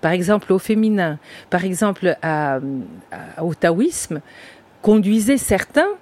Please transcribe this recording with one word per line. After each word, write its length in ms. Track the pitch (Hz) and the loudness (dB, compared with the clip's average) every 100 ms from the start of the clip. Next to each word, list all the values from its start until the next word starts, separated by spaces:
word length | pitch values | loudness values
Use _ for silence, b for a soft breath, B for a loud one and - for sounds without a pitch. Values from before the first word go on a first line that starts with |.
par 120 | 160 | 0
exemple 400 | 180 175 208 - | 0 2 0 2
au 60 | 190 | -2
féminin, 600 | - 214 220 208 170 151 B B B | 2 0 2 2 -2 -4 B B B
par 140 | 180 | -4
exemple 520 | 190 180 208 185 185 - | -2 -2 -2 0 -2 -2
à, 380 | 160 156 147 135 135 135 87 80 - | -2 -2 0 -2 -4 -8 -10 -16 -18
à, 340 | - - - | -18 -16 -8
au 100 | 160 | -6
taoïsme, 680 | 156 175 170 302 - - 151 - B B B _ _ | 0 0 2 0 -2 -8 -8 -10 B B B _ _
conduisait 560 | - 214 196 220 214 277 | 4 4 4 2 2 0
certains 520 | - 196 - - 370 392 | 2 -2 0 0 0 -2